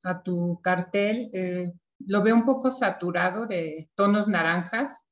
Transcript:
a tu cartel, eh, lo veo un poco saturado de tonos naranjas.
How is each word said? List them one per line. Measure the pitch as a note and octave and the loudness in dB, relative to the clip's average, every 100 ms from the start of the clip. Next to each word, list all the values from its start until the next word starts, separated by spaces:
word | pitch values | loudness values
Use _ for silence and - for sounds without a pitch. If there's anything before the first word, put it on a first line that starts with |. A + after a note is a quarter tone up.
a | F#3 F3+ | -4 -4
tu | - F3 F3 E3+ | -2 -2 -2 -2
cartel, | F#3 F3+ F3+ G3+ G3+ A3 A3 | -2 -2 0 0 0 -2 -6
eh, | F#3+ F#3 F3+ F3+ F3 _ _ F#3+ | -6 -4 -4 -6 -10 _ _ -2
lo | G3+ | 2
veo | G#3 | 6
un | A#3 | 4
poco | A#3 C4 C4 | 4 2 0
saturado | C4 - - F3 F3 F3+ G3+ A3+ | 0 -2 -2 -4 0 0 -2 -4
de | F#3 D#3+ D#3 D#3+ | -4 -6 -10 -12
tonos | - G3+ G#3 G#3 | 0 4 4 2
naranjas. | F3+ E3 F3 F3 A3+ C#4 - _ | 2 2 0 -2 -4 -4 -8 _